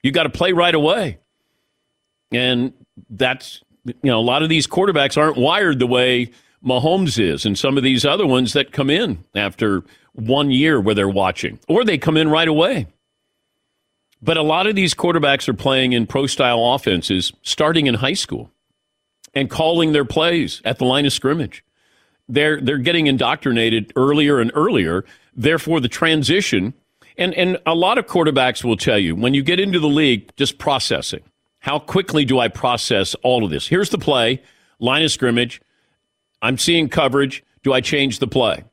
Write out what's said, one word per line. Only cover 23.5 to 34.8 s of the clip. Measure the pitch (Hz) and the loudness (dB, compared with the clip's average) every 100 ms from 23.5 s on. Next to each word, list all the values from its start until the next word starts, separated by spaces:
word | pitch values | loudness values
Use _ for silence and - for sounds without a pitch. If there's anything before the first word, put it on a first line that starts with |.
| 117 117 113 104 | 0 2 0 -2
earlier | - 131 147 147 143 | 0 2 2 2 2
and | 117 | 2
earlier. | 143 175 165 82 90 - - _ - | 0 0 2 0 -2 -6 -20 _ -2
Therefore, | 127 160 156 165 | 0 0 0 -2
the | 123 | -2
transition, | - 165 160 135 180 196 104 98 - _ _ _ - | -2 0 2 2 0 2 0 -2 -8 _ _ _ -6
and, | 180 | -4
and | 175 180 185 - | 0 0 0 -2
a | |
lot | 165 185 247 | 2 2 0
of | - | 0
quarterbacks | 180 156 139 127 117 | 2 2 2 0 0
will | 123 110 | -2 0
tell | - 107 | 2 2
you, | 87 | 0
when | 82 120 | 0 0
you | 139 | 0
get | 139 180 | 0 0
into | 196 180 | 0 0
the | 151 | 2
league, | 143 147 117 - - | 2 2 0 -4 -4
just | 139 - | -4 -2
processing. | - 135 - 104 - - _ _ _ _ | -2 -2 -2 -4 -6 -12 _ _ _ _
How | - 147 | -6 -6
quickly | - 190 190 156 | -2 -4 0 0
do | 135 131 | 2 2
I | 117 | 0
process | - 127 120 - 107 98 - | -2 -2 -2 0 0 0 -2
all | 127 127 | 0 0
of | 104 | 0
this? | 73 - | -4 -2
Here's | 175 202 | -2 0
the | 190 | -2
play, | 143 135 113 131 _ _ _ | 0 2 0 -2 _ _ _
line | _ | _